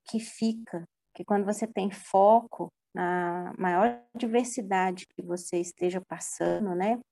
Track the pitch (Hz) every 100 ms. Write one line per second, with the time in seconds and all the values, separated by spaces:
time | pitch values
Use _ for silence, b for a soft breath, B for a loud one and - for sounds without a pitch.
0 | - 220 226 - 220 226 226 170 170 _
1 | _ - 180 202 196 208 220 - 196 -
2 | - 190 202 226 233 - 175 _ _ 185
3 | 180 180 175 180 180 - 185 180 233 240
4 | - 233 233 233 247 - 196 190 185 185
5 | - - 175 180 - 175 175 - 180 185
6 | - 170 - - 170 175 202 175 202 240
7 | -